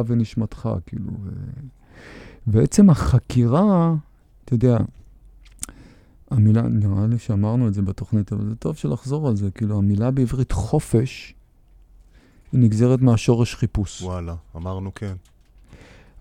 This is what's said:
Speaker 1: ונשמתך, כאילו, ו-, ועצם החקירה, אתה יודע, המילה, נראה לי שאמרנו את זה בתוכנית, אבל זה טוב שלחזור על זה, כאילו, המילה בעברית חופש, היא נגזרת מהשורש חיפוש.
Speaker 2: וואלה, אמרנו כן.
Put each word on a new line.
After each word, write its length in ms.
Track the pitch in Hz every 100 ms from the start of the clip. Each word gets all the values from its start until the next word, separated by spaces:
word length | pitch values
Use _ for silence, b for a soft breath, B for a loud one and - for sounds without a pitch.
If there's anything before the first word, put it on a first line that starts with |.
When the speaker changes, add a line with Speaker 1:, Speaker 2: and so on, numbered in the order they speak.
| 117
Speaker 1:
ונשמתך, 600 | 120 110 117 107 - 113 101 -
כאילו, 260 | 117 98 -
ו-, 60 | 98 - - 127 139 - B B B B B B -
ועצם 420 | 107 143 - 202
החקירה, 1040 | 143 - 127 - 123 117 143 208 185 165 160 - _ _ _ -
אתה 80 |
יודע, 240 | 120 123 117 104 - - - - - - - - B B B B B -
המילה, 300 | 127 107 110
נראה 460 | 120 113 104 98 107
לי 120 | 117
שאמרנו 480 | - 101 104 120 117
את 60 |
זה 80 | 101
בתוכנית, 520 | 95 92 98 107 101
אבל 120 | 104 104
זה 60 | 113
טוב 200 | 160 156
שלחזור 520 | 147 135 127 147 147
על 80 | 104
זה, 160 | 101
כאילו, 260 | - 107 104
המילה 340 | 101 101 120
בעברית 400 | 135 120 131 127
חופש, 840 | - 104 151 - 117 131 - - - _ _ _ - _ - _ b b b b
היא 80 | 127
נגזרת 420 | 117 107 123 127
מהשורש 540 | 127 113 - 117 120 -
חיפוש. 460 | 113 - 95 -
Speaker 2:
וואלה, 340 | 90 90 85 82 - 82
אמרנו 360 | 90 95 95 -
כן. 180 | 104 92 - _ _ _ - b b b b b